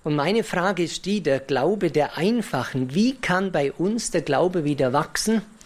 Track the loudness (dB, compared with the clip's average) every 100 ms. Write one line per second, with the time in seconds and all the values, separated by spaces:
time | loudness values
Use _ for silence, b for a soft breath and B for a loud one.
0 | -2 0 2 0 0 0 0 0 -2 -4
1 | -4 -2 0 0 0 0 2 2 0 2
2 | 0 0 0 0 0 -4 -2 -4 -2 0
3 | 0 0 0 0 0 0 -2 0 -2 -2
4 | -2 -2 0 2 2 0 -2 0 0 0
5 | -2 -2 0 0 -2 -16